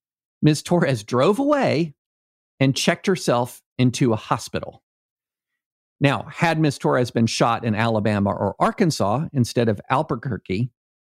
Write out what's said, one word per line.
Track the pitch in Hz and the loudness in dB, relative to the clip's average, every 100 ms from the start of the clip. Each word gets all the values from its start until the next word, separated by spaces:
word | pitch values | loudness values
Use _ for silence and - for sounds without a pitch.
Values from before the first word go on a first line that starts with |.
| _ _ _ - | _ _ _ 0
Ms. | 151 151 | 2 2
Torres | - 175 147 120 | 0 0 2 -2
drove | 104 120 156 208 | -2 2 2 2
away | 277 285 175 127 165 - _ _ _ _ _ - | 2 2 2 0 -2 -6 _ _ _ _ _ 0
and | 135 131 | 0 2
checked | - 170 - | 0 0 -2
herself | 185 - 120 127 - _ - | -2 0 0 -2 -8 _ 0
into | 123 - 131 | 0 2 0
a | 110 | 0
hospital. | - 127 - - - - _ _ _ _ _ _ _ _ _ _ _ - | -2 -6 -4 -10 -10 -18 _ _ _ _ _ _ _ _ _ _ _ -2
Now, | 143 110 - | 0 0 -6
had | - 170 160 | -2 -2 2
Ms. | 151 - | 0 0
Torres | 156 135 120 | 0 0 0
been | 120 113 | 0 0
shot | - 131 113 | 2 0 0
in | 117 104 | -2 0
Alabama | 117 110 107 104 98 | 0 0 0 0 0
or | - 101 - | 0 -4 0
Arkansas | 202 - 175 - 98 120 165 | -2 2 0 0 -2 -2 -2
instead | 139 113 127 113 | -2 -2 0 0
of | 101 - | -2 -2
Albuquerque, | 135 156 131 135 95 - 95 127 _ _ _ _ | -4 -2 -6 -6 -8 -6 -4 -4 _ _ _ _